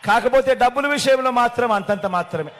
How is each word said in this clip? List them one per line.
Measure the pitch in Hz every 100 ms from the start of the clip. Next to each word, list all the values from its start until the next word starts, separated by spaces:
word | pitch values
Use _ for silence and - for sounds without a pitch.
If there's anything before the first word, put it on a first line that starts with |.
కాకపోతే | - 226 233 269 262 240
డబ్బుల | 247 247 285
విషయంలో | 285 269 262 262 247
మాత్రం | 240 240 240
అంతంత | 202 196 202 185
మాత్రమే. | 180 170 160 156